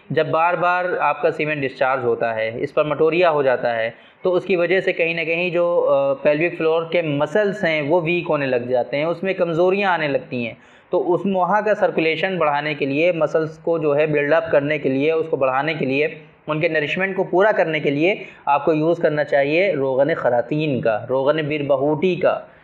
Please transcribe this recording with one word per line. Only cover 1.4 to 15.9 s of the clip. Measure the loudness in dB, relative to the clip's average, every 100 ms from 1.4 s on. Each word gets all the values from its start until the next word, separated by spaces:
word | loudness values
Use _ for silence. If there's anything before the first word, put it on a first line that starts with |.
| -2 -2
discharge | -4 0 0 0
होता | 0 0 -2
है, | -2 -4 -4 -4
स्पर्मेटोरिया | 0 0 2 2 4 2
हो | 2
जाता | 2 0 -2
है, | -2 -4 -6 -20 _
तो | -2
उसकी | -2 0 0
वजह | 2 0
से | 0
कहीं | -2 -2
ना | -2
कहीं | -4 -2 0
जो, | 0 2 2
अ, | 2 2 2 0
pelvic | 0 2 0 0
floor | 0 0 0
के | -2
muscles | 0 -2 0 0 0 -2
हैं | -2 0
वो | 2 0
weak | 2 -2 -2
होने | -2 0
लग | -2 0
जाते | -2 0 -2
हैं, | -2
उसमें | -2 -4
कमज़ोरियाँ | -2 -2 2 2 2 0
आने | 0 0
लगती | -2 -4 -6
हैं। | -6 -10 -20 -20 _
तो | -2
उस, | 0 0 0
वहाँ | 0 0 0
का | 0
circulation | 0 0 0 0 0 -2 0
बढ़ाने | 0 0 -2
के | -4 -2
लिए, | 2 2
muscles | 2 0 0 -2 -4
को | -4 0
जो | 2
है | 2 2
बिल्डअप | 0 2 0 2
करने | 0 2 -2
के | 0
लिए, | 0 0
उसको | 0 -2 0
बढ़ाने | 0 0 -2
के | -2
लिए, | -2